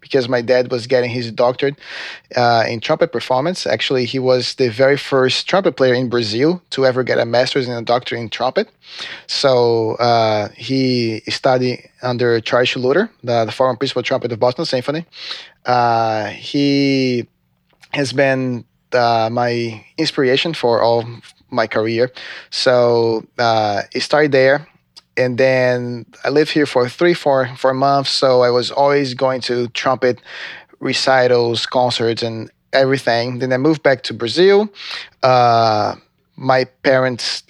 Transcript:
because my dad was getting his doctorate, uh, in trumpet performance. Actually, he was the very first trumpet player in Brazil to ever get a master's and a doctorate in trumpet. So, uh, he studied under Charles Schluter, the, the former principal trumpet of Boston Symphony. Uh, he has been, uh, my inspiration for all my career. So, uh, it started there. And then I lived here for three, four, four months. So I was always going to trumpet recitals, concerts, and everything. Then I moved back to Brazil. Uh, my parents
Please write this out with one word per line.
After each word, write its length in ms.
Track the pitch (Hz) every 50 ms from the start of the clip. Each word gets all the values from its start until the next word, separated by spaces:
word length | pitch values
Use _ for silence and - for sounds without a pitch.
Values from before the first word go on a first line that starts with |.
because 280 | - - - 135 120 127
my 120 | 127 120
dad 300 | 117 120 127 127 123 123
was 160 | 131 120 113
getting 240 | 127 135 123 123 117
his 220 | 117 127 117 117
doctorate, 420 | 107 - 120 127 127 - 143 139 143 _ - - - - - - - - _ _ -
uh, 280 | 123 120 120 117 113 110 -
in 100 | 117 110
trumpet 320 | - - 156 - 170 165
performance. 560 | - 113 - - 127 131 147 175 190 - -
Actually, 380 | - 113 - - - 139 127 120
he 160 | 113 - 135
was 340 | 127 127 127 127 117 - -
the 140 | - 131 120
very 280 | 107 127 135 135 143
first 520 | 135 - - 139 131 131 127 - - - -
trumpet 240 | 175 196 190 170
player 220 | - - 135 127 123
in 140 | 127 131 117
Brazil 540 | 120 120 113 104 107 117 143 160 180 175 _ -
to 160 | - 135 135
ever 160 | 131 123 127
get 160 | 120 123 117 120
a 80 | 120
master's 400 | 117 117 120 131 - - 143 123
and 100 | 123 120
a 60 | 117
doctorate 380 | 110 120 120 123 - - 113 117
in 80 | 117 107
trumpet. 400 | - - 120 131 - 190 226 - _ _ _ - - - - - - - -
So, 680 | - - - - 135 127 123 120 120 117 113 113 107 -
uh, 540 | - 120 120 117 117 113 110 107 107 104 101 -
he 680 | - 113 120 135 135 131 127 127 120 117 113 110 104 - 110
studied 640 | - - - 139 127 127 127 123 123 - - - _ -
under 360 | 127 127 123 117 123 120 117 113
Charles 280 | - - 131 120 123 123
Schluter, 420 | - 131 123 127 139 185 233 - _ _ -
the, 220 | 120 117 117 113
the 60 | 107
former 240 | - - 131 131 120
principal 280 | - 139 131 - 127 120
trumpet 260 | - 135 120 - -
of 80 | 117 104
Boston 260 | 127 123 - - 165
Symphony. 420 | - 135 123 - 143 147 165 170 _ _ - - - - - - - _ _ -
Uh, 600 | 123 123 123 120 117 117 117 113 110 110 107 104
he 1000 | 104 101 - - - - 143 143 143 139 139 139 139 135 135 131 127 123 117 113 _ _ _ _ _ _ _ _ _ _ _ - -
has 200 | - 147 143 117
been, 520 | 120 143 139 135 131 131 131 127 123 113 - _ _ _ _ -
uh, 360 | - 123 117 117 117 113 110 113
my 520 | 120 120 120 120 120 120 117 113 110 104 - - - -
inspiration 560 | 160 147 - 156 135 123 135 139 - 170 156
for 260 | - - 120 117 -
all 240 | 110 117 117 117 117 117 117 - - - _ _ _ -
my 160 | 127 117 113
career. 460 | - - 113 107 117 113 113 123 123 - - - - - - - -
So, 760 | - - - 131 123 123 120 120 120 117 117 113 110 110 - _ - -
uh, 420 | 120 113 113 110 107 104 101 98 - -
it 100 | - 127
started 280 | - - - 147 156 143
there. 380 | 135 131 131 135 139 156 160 _ _ _ _ _ _ - _ _ -
And 200 | 120 127 127 123
then 680 | 123 131 131 131 127 127 127 123 123 123 120 120 117 113 _ - - -
I 40 | 127
lived 220 | 139 151 151 -
here 140 | - 156 147
for 220 | - - 127 123 123
three, 260 | - - 175 175 175
four, 340 | - - 147 135 131 127 123 127
four 180 | - - 131 131
months. 360 | 131 139 139 139 139 131 -
So 320 | - - 143 131 127 123
I 80 | 123 123
was 200 | 120 123 113 -
always 440 | - 139 139 143 143 143 139 127 123
going 260 | 131 135 131 131 123
to 240 | - - 120 123 120 117
trumpet 520 | - - - 135 127 - 131 123 120 - _ - - - - - - - - _ - -
recitals, 880 | - 135 123 - - 135 131 127 123 123 123 120 117 117 117 110 -
concerts, 560 | - - 127 123 123 - - 113 117 117 110
and 280 | 117 113 113 110 - - _ _ _ -
everything. 640 | - 135 135 131 135 131 - 120 117 117 120 127 127 120
Then 140 | 131 127
I 40 | 127
moved 260 | 127 135 160 156 147
back 200 | - 143 131 117 -
to 100 | - 117
Brazil. 540 | 107 117 113 117 160 185 196 202 202 214 214 - - - - - - - - _ -
Uh, 720 | - 131 127 123 120 120 117 113 113 110 107 107 101 101 90 - _ _ _ _ _ _ _
my 280 | - 131 135 131 131 127 - _ _
parents 600 | - 147 131 131 131 127 123 113 - - - - _